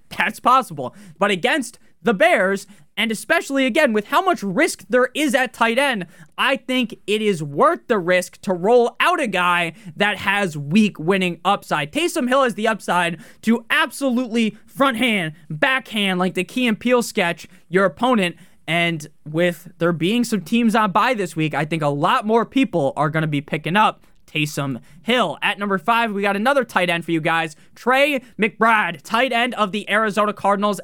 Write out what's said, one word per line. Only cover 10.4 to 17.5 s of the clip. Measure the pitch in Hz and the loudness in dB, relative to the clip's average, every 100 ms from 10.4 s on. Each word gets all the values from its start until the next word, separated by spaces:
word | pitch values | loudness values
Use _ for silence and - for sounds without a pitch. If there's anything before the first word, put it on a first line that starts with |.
| 202 151 | 0 -4
weak | 143 190 208 - | 0 4 4 0
winning | 156 196 180 170 | -2 0 0 -2
upside. | 180 196 - 160 147 | -2 -2 -2 -4 -2
Taysom | 269 339 330 247 | -2 -2 -2 0
Hill | 262 | 2
has | 254 | 0
the | 202 214 | 0 -2
upside | 220 - 180 170 165 - - | -2 -2 0 0 -4 -14 -8
to | - 233 233 | 0 0 0
absolutely | 285 320 - 277 240 254 226 220 - - | 0 0 -2 -2 -2 -2 -2 -2 -4 -12
front | - 269 226 | 0 0 2
hand, | 254 208 160 156 - | 0 0 -2 -8 -12
backhand, | 151 277 262 - 220 196 180 | -2 0 0 -2 -4 0 0
like | 185 | -2
the | 180 | -2
Key | 185 - 247 | -6 -2 -2
and | 220 | 0
Peele | 240 247 | 2 0
sketch, | 233 - 175 170 - | 0 -2 -2 -4 -10